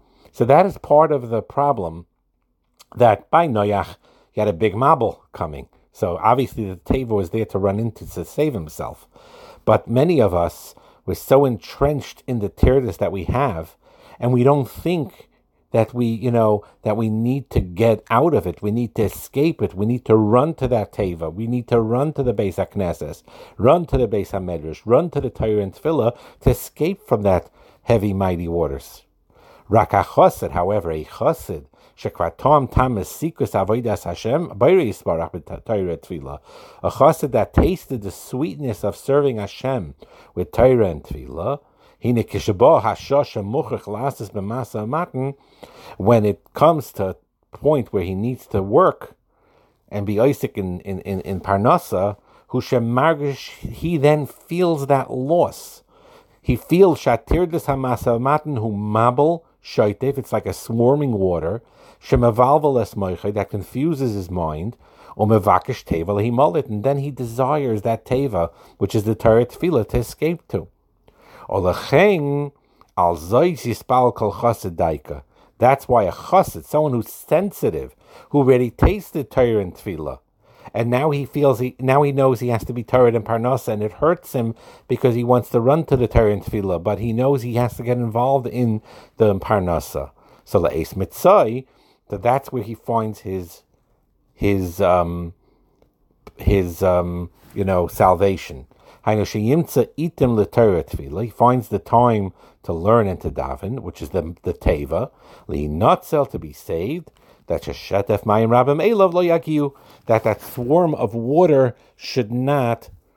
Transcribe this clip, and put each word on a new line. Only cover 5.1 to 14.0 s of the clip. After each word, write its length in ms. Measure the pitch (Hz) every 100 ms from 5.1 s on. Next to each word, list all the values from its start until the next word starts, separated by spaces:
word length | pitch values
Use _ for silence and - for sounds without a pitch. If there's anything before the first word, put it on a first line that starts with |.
| - _
coming. 360 | - 82 73 62 _ _
So 240 | - 95 85
obviously 480 | 110 127 123 - 101
the 80 | 90
teva 320 | - 127 123
was 220 | 107 90
there 140 | 113 107
to 120 | 98
run 200 | 98 101
into 300 | 113 - -
to 100 | -
save 300 | 85 - 151
himself. 520 | 120 78 - - - _ _ - - - -
But 220 | - 107 -
many 340 | 120 160 160
of 140 | 104
us, 400 | 87 85 - - - _ _ -
we're 80 |
so 300 | 90 - 139
entrenched 800 | 143 113 - - 143 147 - - -
in 140 | 120
the 80 | 101
tirdus 480 | - - 135 120 92
that 160 | 98
we 120 | 95
have, 520 | 85 120 139 85 82 _ _ _